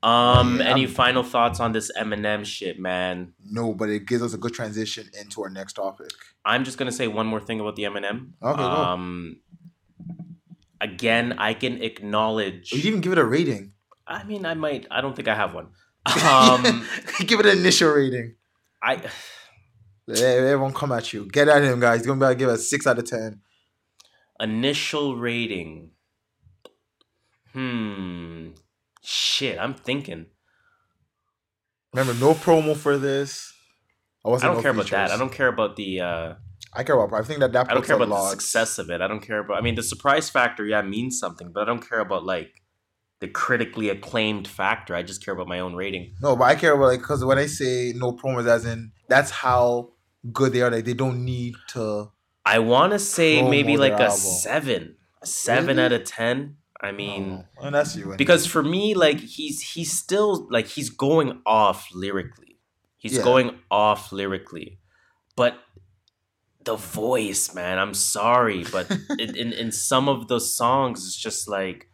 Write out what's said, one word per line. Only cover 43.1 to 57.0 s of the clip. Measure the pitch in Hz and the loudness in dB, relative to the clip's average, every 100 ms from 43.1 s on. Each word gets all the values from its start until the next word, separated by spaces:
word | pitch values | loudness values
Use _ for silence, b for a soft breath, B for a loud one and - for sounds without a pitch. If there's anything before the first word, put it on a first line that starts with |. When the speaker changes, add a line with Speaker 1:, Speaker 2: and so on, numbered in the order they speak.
| _ | _
Speaker 1:
the | 95 | -10
critically | - - 123 113 113 107 | -4 0 0 -2 -4 -4
acclaimed | 98 - 117 110 104 95 | -4 -4 -2 0 -2 -8
factor. | - 98 110 - 87 | -4 -2 -2 -4 -8
I | |
just | 87 95 - | -8 -10 -8
care | |
about | 90 90 | -8 -6
my | 90 | -6
own | 90 87 | -6 -6
rating. | 98 95 87 95 | -6 -8 -10 -4
Speaker 2:
No, | 143 123 | 0 4
but | 127 | 4
I | 151 | 4
care | 170 | 4
about, | 143 131 | 4 4
like, | 127 | 2
'cause | - 147 127 | -2 -2 2
when | 135 | 2
I | 147 | 0
say | 147 131 123 123 120 | -2 -2 -2 -4 -4
no | 123 | -4
promos, | 123 135 127 117 | -4 -4 -2 4
as | 117 117 | 2 2
in, | 113 113 _ _ | -6 -10 _ _
that's | 131 143 | 2 4
how | - 131 123 123 120 120 _ _ _ 123 | -2 2 4 4 2 -4 _ _ _ -10
good | 113 135 | 0 2
they | 123 | 4
are. | 123 | 2
Like, | 117 113 | 2 -2
they | |
don't | 123 131 123 127 | -2 -2 -2 -4
need | 127 120 120 - | -4 -6 -10 -14
to | 127 110 104 104 _ _ _ - | -6 -4 -4 -8 _ _ _ 2
Speaker 1:
I | 110 | 4
wanna | 113 123 180 208 | 6 6 6 2
say | 202 - 165 156 | -2 2 4 4
Speaker 2:
promo | 131 | 4
Speaker 1:
maybe, | 143 143 143 | 4 4 4
Speaker 2:
their | 135 | 4
Speaker 1:
like, | 104 | 4
a | 113 | 2
Speaker 2:
album. | 101 | 2
Speaker 1:
seven. | 98 87 - 139 139 101 78 - _ _ | -2 -2 -2 -2 -2 -4 -4 -20 _ _
A | - | -10
seven | - - 120 135 127 | -6 0 2 2 2
Speaker 2:
Really? | 123 | 2
Speaker 1:
out | |
of | 120 - | 2 -2
ten. | - 113 131 147 147 _ - | -4 -2 -2 -6 -14 _ -10
I | 101 | -10
mean, | 101 | -6